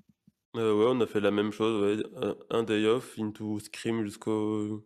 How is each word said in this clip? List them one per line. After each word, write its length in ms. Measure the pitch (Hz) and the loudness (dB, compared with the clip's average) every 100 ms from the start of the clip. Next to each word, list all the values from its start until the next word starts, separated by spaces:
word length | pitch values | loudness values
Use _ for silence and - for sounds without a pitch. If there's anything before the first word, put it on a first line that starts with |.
| _ _ _ _ _ 117 | _ _ _ _ _ -2
Euh, 180 | 113 | 2
ouais, 120 | 104 117 | 4 4
on 100 | 127 | 4
a 40 | 107 | 2
fait 160 | 107 | 2
la 80 | 101 | 2
même 220 | 104 107 | 2 0
chose, 500 | 104 110 110 101 107 | 0 0 2 0 0
ouais. 20 | - - | -4 -4
Un, 160 | 101 - - | -4 -4 -4
un 140 | 113 | -2
day 240 | 110 107 107 | 0 2 4
off, 320 | 123 - - | 2 -2 -6
into 400 | 104 104 107 104 | -6 -6 -6 -6
scrim 440 | - - 117 113 | -8 -8 -4 -2
jusqu'au, 800 | 104 98 - 107 107 107 104 107 | -4 -4 -2 -2 0 -2 -4 -6